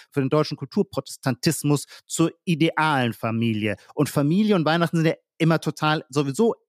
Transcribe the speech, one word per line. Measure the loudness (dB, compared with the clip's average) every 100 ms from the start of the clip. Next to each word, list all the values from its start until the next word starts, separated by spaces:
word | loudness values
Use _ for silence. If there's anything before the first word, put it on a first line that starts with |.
| -8
für | -4
den | 0
deutschen | 0 0 -6
Kulturprotestantismus | -6 -2 -2 -4 -8 -6 -4 -2 -2 0 0 0 -2 -18
zur | -8 -2 -2 -2
idealen | -4 0 0 2 0 2 0
Familie. | -2 -4 -2 -2 -2 -2 -6 -8
Und | -4 -2
Familie | 0 0 2 2 2
und |
Weihnachten | 2 2 2 0
sind | 0
ja | -2 _ -2
immer | 2 2
total | -2 -2 0 -2 -2
sowieso | -2 -2 0 0 0